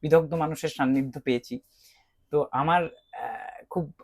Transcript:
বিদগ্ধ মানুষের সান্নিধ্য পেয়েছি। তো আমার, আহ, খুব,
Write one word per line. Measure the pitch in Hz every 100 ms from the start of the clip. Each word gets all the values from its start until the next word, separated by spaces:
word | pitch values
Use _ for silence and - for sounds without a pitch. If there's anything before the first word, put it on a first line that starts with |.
বিদগ্ধ | 156 165 160
মানুষের | 165 156 156 156
সান্নিধ্য | - 131 135 135 -
পেয়েছি। | - 120 - 123 - _ _ _ _ _ _
তো | 147 139
আমার, | 127 156 175
আহ, | 165 - _ - - - - - -
খুব, | 185 151 -